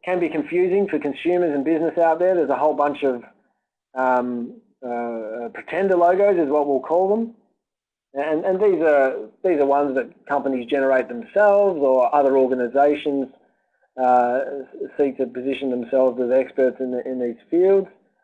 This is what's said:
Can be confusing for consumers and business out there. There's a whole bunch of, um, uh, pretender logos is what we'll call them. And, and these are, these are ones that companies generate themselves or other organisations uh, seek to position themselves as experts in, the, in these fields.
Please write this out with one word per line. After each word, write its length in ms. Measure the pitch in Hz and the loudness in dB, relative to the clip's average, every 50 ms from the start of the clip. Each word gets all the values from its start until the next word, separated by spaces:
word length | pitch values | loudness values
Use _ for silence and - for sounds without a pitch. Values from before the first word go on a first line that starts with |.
| - | -4
Can 160 | 175 185 180 | -4 -2 -2
be 80 | 175 156 | -2 -2
confusing 580 | 156 156 143 - 165 175 185 180 180 202 202 | -4 -6 -6 -2 0 0 0 2 2 0 0
for 120 | - - 147 | 0 -2 -4
consumers 560 | - 143 135 - - 165 180 180 180 165 143 | -4 -4 -6 -4 -2 -2 0 2 0 0 0
and 100 | 143 135 | -2 0
business 320 | 151 165 156 165 165 151 | 0 0 0 0 -2 0
out 220 | 175 165 165 160 165 | 2 2 2 2 2
there. 160 | 180 185 185 | 2 2 2
There's 160 | 175 151 131 | 2 2 0
a 60 | 139 | 0
whole 180 | 123 143 156 143 | 0 2 0 2
bunch 280 | 135 143 147 139 - | 2 0 -2 -2 -2
of, 220 | 143 135 127 120 117 - _ _ _ _ _ _ _ _ _ _ _ _ _ | -2 -2 -2 -2 -8 -16 _ _ _ _ _ _ _ _ _ _ _ _ _
um, 680 | 131 127 127 127 123 123 123 123 120 120 127 - 117 _ _ _ _ 131 | -2 0 2 2 2 0 -2 -6 -6 -8 -10 -12 -18 _ _ _ _ -10
uh, 640 | 123 120 120 120 120 117 113 110 107 110 120 117 117 104 | -8 -6 -6 -6 -6 -8 -8 -8 -10 -10 -10 -10 -10 -12
pretender 420 | - - - - 170 196 196 185 | -14 -12 -8 -4 -2 0 0 2
logos 420 | 175 170 170 185 190 202 202 202 175 | 4 4 4 4 4 4 2 2 2
is 120 | 160 135 | 0 0
what 180 | 147 151 143 143 | 0 0 0 0
we'll 120 | 139 131 | -2 -2
call 360 | 131 - 156 175 185 190 208 | -2 0 0 0 2 2 0
them. 180 | 226 233 226 - _ _ _ _ _ _ _ _ _ _ _ _ _ _ _ | -2 -2 -6 -10 _ _ _ _ _ _ _ _ _ _ _ _ _ _ _
And, 320 | - 139 147 156 156 156 175 | -8 -6 -4 -2 -2 -2 0
and 160 | 190 185 185 | -2 0 2
these 220 | 214 208 185 156 | 2 2 2 2
are, 340 | 165 156 147 143 139 170 - - 107 - _ _ | 2 2 4 4 2 2 0 -4 -10 -12 _ _
these 160 | - 190 175 143 | -2 0 2 2
are 60 | 143 | 2
ones 300 | 139 139 143 147 143 131 | 2 2 2 0 0 -2
that 320 | 135 120 - - _ _ | -4 -4 -6 -12 _ _
companies 400 | - 143 143 131 135 135 127 120 | -4 -4 -2 -2 -2 -4 -4 -4
generate 420 | 117 147 139 135 135 135 127 123 - | -4 -2 -2 0 2 2 0 0 -2
themselves 720 | 123 120 113 - - 196 208 208 202 202 202 196 180 151 | -8 -12 -12 -4 0 2 4 4 4 4 4 2 0 0
or 340 | 139 135 131 131 123 - - | 2 2 4 4 2 2 2
other 220 | 147 139 135 135 | 2 4 4 4
organisations 920 | 135 131 127 131 127 123 117 123 139 143 147 147 143 - 151 143 139 131 - - _ _ _ _ _ _ _ _ _ _ _ _ 131 | 4 2 2 0 -2 -4 -2 2 2 2 2 2 0 -4 -4 -4 -4 -6 -6 -10 _ _ _ _ _ _ _ _ _ _ _ _ -2
uh, 380 | 127 127 127 123 123 123 123 135 139 143 143 139 131 - - - 135 135 - | 0 2 4 4 2 2 0 -2 -4 -4 -8 -10 -12 -14 -12 -14 -14 -12 -2
seek 200 | - 143 139 127 - | 0 0 0 0 -4
to 80 | 135 | -6
position 440 | 120 127 127 123 135 135 127 139 131 | -6 -6 -8 -6 -6 -6 -4 -4 -4
themselves 500 | 123 123 117 117 135 131 131 127 117 123 | -4 -4 -6 -2 0 2 2 2 2 0
as 100 | 127 120 | -2 0
experts 480 | 127 135 131 127 - - 131 127 123 - | 0 0 0 -2 0 0 0 0 0 -2
in, 100 | 135 127 | -8 -6
the, 140 | 127 123 - | -6 -6 -6
in 140 | 131 131 127 | -6 -6 -4
these 160 | 123 120 117 - _ _ | -4 -6 -6 -10 _ _
fields. 380 | - 170 180 190 196 196 190 - - _ _ _ _ _ | 0 2 4 4 4 2 0 -4 -14 _ _ _ _ _